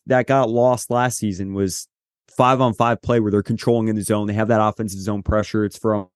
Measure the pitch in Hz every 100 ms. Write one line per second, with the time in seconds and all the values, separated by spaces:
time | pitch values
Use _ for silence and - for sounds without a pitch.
0 | - 127 120 135 120 120 123 123 - 120
1 | 123 - 107 92 98 98 95 - - _
2 | _ _ _ - 127 131 127 107 120 117
3 | - 120 107 101 - 113 - 117 110 110
4 | 98 104 104 104 110 110 107 104 107 98
5 | 95 107 - 107 104 107 104 - 110 104
6 | 95